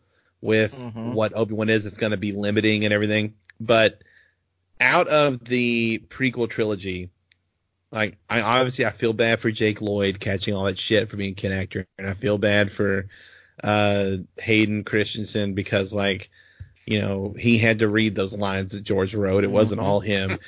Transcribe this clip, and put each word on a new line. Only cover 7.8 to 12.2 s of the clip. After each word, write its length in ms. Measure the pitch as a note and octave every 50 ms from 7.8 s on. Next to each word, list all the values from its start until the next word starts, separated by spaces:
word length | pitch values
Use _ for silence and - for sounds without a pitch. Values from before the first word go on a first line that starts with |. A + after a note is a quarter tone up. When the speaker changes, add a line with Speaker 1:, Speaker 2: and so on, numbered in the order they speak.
| _ -
Speaker 1:
like, 260 | - A2 G#2+ G2 - _ _ -
I 120 | A2 A#2
obviously, 440 | G#2 A2 A#2+ C3 C3 B2+ B2+ - A#2+
I 60 | A2
feel 220 | - - B2+ A2+ A2
bad 260 | G#2+ A#2 A2+ A2+ A2+
for 100 | - A#2
Jake 300 | A2 - A2 G#2+ G#2 -
Lloyd 380 | A2 G#2 G2+ G2+ G2 G2 F#2+ G2
catching 340 | - G#2+ G2 F#2 - A2 G#2
all 120 | F#2+ F#2+
that 120 | G2 F#2+ -
shit 300 | - - A2+ G#2 - G2+
for 80 | -
being 140 | G2+ G2 G2
a 40 | F#2
kid 160 | - - G2
actor, 360 | F#2+ F#2+ F#2 - - G2+ F#2 _ _
and 100 | - F#2+
I 60 | G2 G2
feel 240 | G2